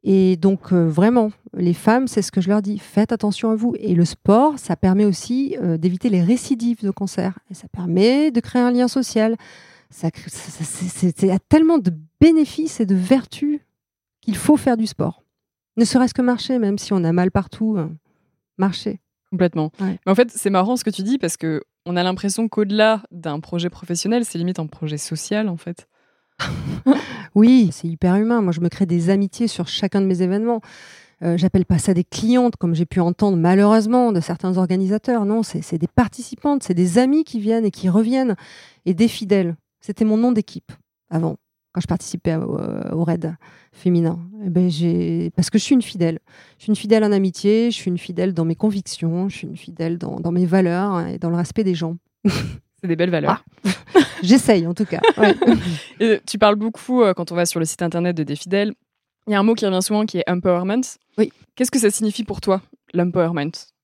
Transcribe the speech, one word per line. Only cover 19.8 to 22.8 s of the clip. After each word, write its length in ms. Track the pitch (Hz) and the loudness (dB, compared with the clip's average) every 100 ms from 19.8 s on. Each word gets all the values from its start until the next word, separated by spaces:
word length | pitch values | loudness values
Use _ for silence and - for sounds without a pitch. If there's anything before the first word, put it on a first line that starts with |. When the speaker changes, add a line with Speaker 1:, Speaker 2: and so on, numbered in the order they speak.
| 190 185 - | -6 -4 0
Speaker 2:
Mais 60 | |
en 40 | 196 | 2
fait, 160 | 247 | 2
c'est 180 | - 202 | 0 0
marrant 260 | 190 190 247 | 2 2 0
ce 80 | |
que 60 | - | -4
tu 140 | 196 | -4
dis 140 | 196 269 | -2 -2
parce 200 | 170 - | -2 -4
que 240 | 160 151 - _ 175 | -4 -4 -8 _ -4
on 100 | 175 | -2
a 80 | |
l'impression 440 | 180 185 202 196 226 | 0 -2 -4 -2 -2
qu'au-delà 560 | - 202 208 | 0 0 4